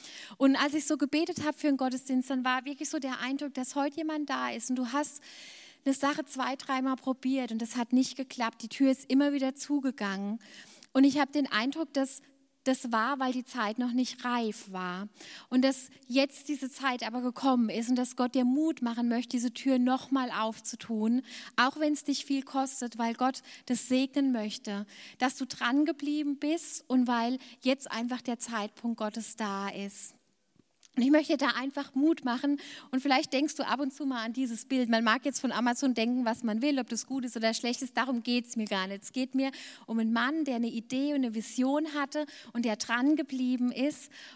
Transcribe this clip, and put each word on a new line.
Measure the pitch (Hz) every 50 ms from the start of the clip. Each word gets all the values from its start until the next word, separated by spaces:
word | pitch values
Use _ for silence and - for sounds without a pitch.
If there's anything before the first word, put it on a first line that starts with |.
| - - - - - - -
Und | - 269 269 269 269
als | 269 294 285
ich | 311 -
so | - 311 262
gebetet | 294 269 - 302 339 359 339 - 302
habe | 302 294 -
für | - 302
den | 277 254
Gottesdienst, | 262 254 254 254 - - 262 254 254 -
dann | 277 254 247
war | 254 254 262 247
wirklich | 285 277 - 311 -
so | - 311
der | 262 262 254 -
Eindruck, | 240 254 269 277 294 277 -
dass | 262 254 - -
heute | 285 277 302 294
jemand | 330 320 311 311 302 294 277
da | 262 254 254 247
ist | 233 226 - -
und | 254
du | 254 247 233
hast | 247 285 302 - - - - - - - - - - - - - - _ _
eine | 277 269
Sache | - 277 277 294 311 277
zwei, | - - 262 254 254 269 269
dreimal | - - 269 262 262 269 262 254
probiert | - 262 247 - - 254 269 269 247 226 226
und | 220
es | 233 226 - 247
hat | 233 - 254
nicht | 254 262 - - -
geklappt. | 262 - - - 196 175 - -
Die | 240 220
Tür | - - 269 269
ist | 262 - - -
immer | 254 269 285 285
wieder | 285 277 262 262 269
zugegangen. | - - - 294 285 262 262 247 - 208 196 190 196 202 202 220 233 - - - - - - - - - _ - 262
Und | 269
ich | 277 262 294
habe | 277 277
den | 285 294 269 -
Eindruck, | - 214 233 277 277 320 320 - -
dass | 277 269 269 - - - - _ _ _ _ _ _ _
das | 262 262 - - 240
war, | 233 220 220 254 285 262
weil | 262 254
die | 254 254 240
Zeit | - - 247 214 208 220 247
noch | 247 247 240
nicht | 254 254 - - 247 247
reif | 247 240 240 233 214 208 - - 196
war. | 190 185 180 180 180 185 208 214 - - - - - - - _
Und | 247 254 254
dass | - - - - - - - - -
jetzt | 240 269 277 277 - - - -
diese | 294 269 277 254
Zeit | - - 269 269 254 240 233
aber | 220 226 254
gekommen | 247 247 233 - 262 269 254 247 233 214
ist | 160 220 233 240
und | 254
dass | 240 247 240 -
Gott | - 247 247 -
dir | 262 247
Mut | 247 262 294 311 320 311 -
machen | 240 233 233 240 240 233
möchte, | 226 240 247 -
diese | - 240 233 247 226
Tür | - - 269 262 254
nochmal | 247 254 262 262 - - 269 269 254 240
aufzutun, | 160 202 220 220 220 - - - - - - - 226 214 214 226 240 262 - - - - - - -
auch | - 247 269 - 311
wenn | 311 302 302
es | - -
dich | - 277 - -
viel | - 277 269
kostet, | 262 - - 269 269 262 - - 247 226 - -
weil | 233 233 233
Gott | - 254 269 262 - - - - - - -
das | 247 220 - -
segnen | 254 262 269 269 269 294 277 269
möchte, | 247 220 208 214 - - - 214 202 202 208 - - - - - - -
dass | 254 277 - -
du | 269
dran | - - - 240 240 254 285 302
geblieben | 302 285 - 285 294 294 302 294 285 277 277
bist | - 294 330 339 - - - - - -
und | 254 254 247 240
weil | 240 233 226 240 262 262 - - - -
jetzt | - 254 269 269 - -
einfach | - 226 240 240 254 240
der | - 254 233 226
Zeitpunkt | - 240 233 214 202 208 - - - 233 226 -
Gottes | 220 214 - 233 214 - -
da | - 220 202 196 196 196 196
ist. | - 196 196 196 - - - - - _ _ _ _ _ _ _ _ _ _ _ _ _ - _ _ 254
Und | 233
ich | 269
möchte | 302 302 294 - 320 254
da | 285 240
einfach | 233 240 254 277 - 285 277 - -
Mut | 262 294 320 320 - -
machen. | 247 233 254 - 285 285 285 - - - - - -
Und | - 262
vielleicht | - 277 262 285 311 -
denkst | 285 254 302 294 -
du | - 254
ab | - 226 254
und | 294 269 -
zu | - 302 269
mal | 254 233 220
an | 233 226
dieses | 262 269 233 233 208 -
Bild. | - 262 254 247 226
Man | 233 226 233
mag | 214 220 262 -
jetzt | 285 247 -
von | - 240
Amazon | - 214 240 240 240 - 285 262 240
denken, | 240 220 240 247 254 247
was | 220 233 -
man | - 226 208 220 262
will, | 302 285 262
ob | 240 -
das | 240 214 -
gut | - 262 269 240
ist | 247 - 226
oder | 220 226 220
schlecht | - - 240 247 - 269
ist. | 240 -
Darum | 233 240 254 254 233 220
geht's | 247 240 247 240 - -
mir | 226 214
gar | 208 208 190 190 190
nicht. | 196 202 -
Es | - -
geht | 254 262 254 -
mir | 262 269 269 262 - - - - - -
um | - 226 226
einen | 226 220
Mann, | 226 233 240 269 311 320 302
der | 277 247
eine | 233 233 233
Idee | - 226 226 - 254 262 277 294 294
und | 277 254
eine | 233 214
Vision | 226 214 - - 254 254 262 285 302 320 311 294
hatte | 294 277 277 - 302 302 - - - - 226
und | - 240 233
der | 233 214 -
dran | - - 226 240 254 285 320
geblieben | 285 294 - 262 254 254 247 254 240 247 247
ist | - - 262 302 302 - - - - - - - -